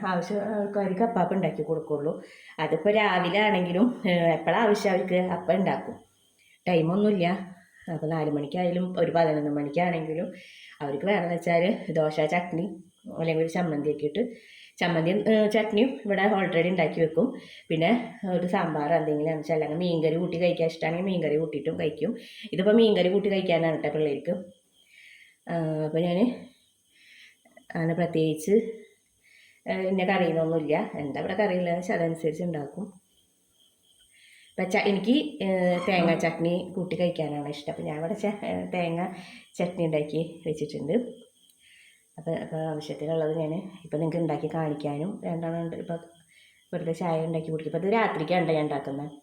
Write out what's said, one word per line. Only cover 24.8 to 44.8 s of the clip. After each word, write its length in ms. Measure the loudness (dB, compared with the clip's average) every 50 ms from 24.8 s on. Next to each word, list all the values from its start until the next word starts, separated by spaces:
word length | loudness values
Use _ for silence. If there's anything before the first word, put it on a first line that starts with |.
| _ _ _ -20 -20 -20 -20 -20 -20 -20 _ _ _
ആ, 80 | -6 -4 -2 -2 -2 -2 -2 -2
അപ്പൊ 140 | 0 0 0
ഞാൻ 200 | 0 2 2 2 2 2 0 -4 -10 -18 -20 _ _ _ _ _ _ _ _ _ _ -20 -20 -20 -20 -20 _ _ _ _ _ -20 -16 -8
അങ്ങനെ 240 | -4 -2 0 0 0
പ്രത്യേകിച്ച്, 600 | 0 0 0 2 2 2 2 0 0 2 4 4 4 4 2 -4 -12 -16 -20 _ _ _ _ _ _ _ _ _ _ -20 _ _ _ -8
ഏ, 80 | -6 -4 -2 -2 0
ഇന്ന 160 | 0 2 2
കറിയൊന്നുമില്ല, 840 | 2 2 2 2 2 2 2 0 2 0 0 0 2 0 0 0 -2 -6
എന്താ 260 | -6 -6 -6 -6 -4
ഇവിടെ 140 | -4 -2 0
കറിയുള്ളതെന്ന് 460 | 0 0 2 2 0 0 0 0 -2
വെച്ചാൽ 160 | -2 -2 0 0
അതനുസരിച്ച് 440 | 0 0 0 -2 -2 -2 -2 -2 -4
ഉണ്ടാക്കും. 420 | -4 -4 -4 -6 -8 -10 -10 -12 -12 -14 -18 _ _ _ _ _ _ _ _ _ _ _ _ _ _ _ _ _ _ _ _ _ _ _ _ _ -20 -20 -20 -20 _
ഇപ്പൊ 160 | _ -4 -2 0
ച-, 140 | 2 2 4 4
എനിക്ക്, 260 | 2 2 4 4 4 4 2 0 -4 -4 0
ഏ, 60 | 0 2 4 4 4 2 2
തേങ്ങാ 360 | 2 2 2 4 4 4 4 2
ചട്നി 540 | 2 0 0 0 0 0 0 0 -2 -4 -6
കൂട്ടി 220 | -6 -4 -4 -2
കഴിക്കാനാണ് 520 | 0 0 0 0 -2 -4 -4 -4 -4 -6 -6
ഇഷ്ടം. 240 | -8 -8 -8 -8 -8
അപ്പൊ 100 | -6 -6
ഞാൻ 160 | -6 -6 -4
ഇവിടെ 160 | -4 -4 -4
ച-, 240 | -2 -2 -2 -4 -4 -4
ഏ, 80 | -6 -4 -4 -4
തേങ്ങ 340 | -4 -4 -2 -2 -2 -2 -2 -4 -4 -6 -10 -14 -16 -20 -20 -20 _ -6
ചട്നി 280 | -4 -4 -2 -2 0 0
ഉണ്ടാക്കി 560 | 0 2 0 0 -2 -2 -4 -4 -4 -8 -8 -6
വെച്ചിട്ടുണ്ട്. 500 | -6 -4 -4 -6 -6 -6 -6 -2 0 0 0 0 -4 -8 -16 -20 -20 _ _ _ _ _ _ _ _ _ -20 -20 -20 _ _ _ _ _
അപ്പൊ, 140 | -10 -6 -4 -4
അപ്പൊ 240 | -4 -4 -6 -6
ആവശ്യത്തിനുള്ളത് 840 | -4 -4 -4 -4 -6 -6 -8 -8 -6 -4 -2 -2 0 0 0 -2 -2
ഞാൻ 140 | -2 -4 -4 -6 -8 -10 -14 -18 -10
ഇപ്പൊ 140 | -6 -4 -2
നിങ്ങൾക്ക് 200 | -2 -2 0 0
ഉണ്ടാക്കി 300 | 0 -2 -2 -2 -4 -4 -2
കാണിക്കാനും 560 | -2 -2 -2 -4 -4